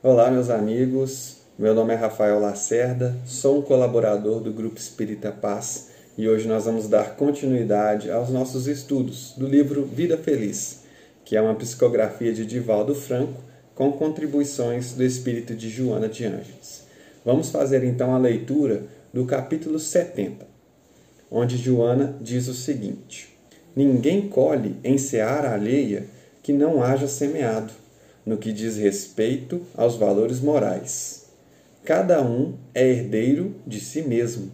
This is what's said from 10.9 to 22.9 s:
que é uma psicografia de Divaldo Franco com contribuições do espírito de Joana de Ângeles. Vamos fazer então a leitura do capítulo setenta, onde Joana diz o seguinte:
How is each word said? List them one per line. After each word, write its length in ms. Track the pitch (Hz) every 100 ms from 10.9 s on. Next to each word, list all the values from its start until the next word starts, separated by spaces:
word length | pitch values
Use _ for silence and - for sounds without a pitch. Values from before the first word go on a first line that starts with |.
| - - _
que 140 | - 107
é 40 |
uma 120 | 110
psicografia 800 | 110 120 - 123 117 107 - 117
de 140 | 110 107
Divaldo 480 | 123 117 104 107 147
Franco 480 | - 123 143 - - - _ -
com 160 | 135
contribuições 1000 | 143 156 156 151 143 143 - 120 120 123
do 100 | 127
espírito 500 | 127 127 127 117 117
de 160 | 110 113
Joana 400 | 113 127 104 110
de 160 | 110 113
Ângeles. 600 | 95 - - - - - - - -
Vamos 280 | 123 139 165
fazer 320 | 151 135 131
então 320 | 123 123 127 127
a 20 |
leitura 680 | 127 110 - 143 135 104 - - -
do 100 | 123 123
capítulo 520 | 135 131 160 156 156
setenta, 680 | - 180 175 - - - - _ _ _ _ _ _ _ _
onde 280 | 113 123 123
Joana 600 | 127 123 117 127 143 -
diz 280 | 113 123 127
o 80 | 127
seguinte: 840 | - 127 101